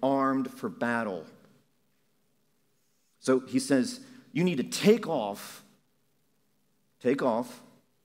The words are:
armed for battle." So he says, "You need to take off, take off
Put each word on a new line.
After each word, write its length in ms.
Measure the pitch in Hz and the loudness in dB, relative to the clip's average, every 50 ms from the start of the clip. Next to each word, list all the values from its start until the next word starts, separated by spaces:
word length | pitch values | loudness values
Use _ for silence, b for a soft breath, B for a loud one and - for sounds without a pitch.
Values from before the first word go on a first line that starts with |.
| 127 | 0
armed 480 | 135 139 135 135 135 135 135 127 123 | 0 2 2 2 2 0 0 -2 -4
for 180 | - - - 107 | -8 -8 -8 -8
battle." 560 | 85 - 123 117 120 117 113 104 92 82 78 - - - - - _ _ _ _ _ _ _ _ _ _ _ _ _ _ _ _ _ _ _ _ _ _ _ _ _ _ _ _ _ _ _ _ _ _ | -6 -4 -2 -2 -2 -2 -2 -4 -6 -8 -10 -14 -20 -20 -20 -20 _ _ _ _ _ _ _ _ _ _ _ _ _ _ _ _ _ _ _ _ _ _ _ _ _ _ _ _ _ _ _ _ _ _
So 200 | - 127 131 127 | 0 2 2 2
he 180 | 127 - 117 | 2 0 -2
says, 440 | 131 131 - 143 131 120 - - - B B B B B B | -2 0 2 2 2 2 0 -4 -12 B B B B B B
"You 120 | B 147 175 | B 0 2
need 140 | 185 170 | 2 2
to 60 | 127 113 | 0 -4
take 440 | - - - - 202 226 226 208 | -4 -4 2 6 6 6 6 4
off, 560 | 185 165 135 107 101 104 104 - - - - - _ _ _ _ _ _ _ _ _ _ _ _ _ _ _ _ _ _ _ _ _ _ _ _ _ _ _ | -4 -4 -2 -2 -4 -6 -8 -12 -16 -18 -18 -20 _ _ _ _ _ _ _ _ _ _ _ _ _ _ _ _ _ _ _ _ _ _ _ _ _ _ _
take 240 | - 123 139 139 151 | 0 0 2 2 2
off 400 | 127 110 117 127 - - - - - - _ _ _ _ _ | 0 0 0 -4 -6 -12 -20 -20 -20 -20 _ _ _ _ _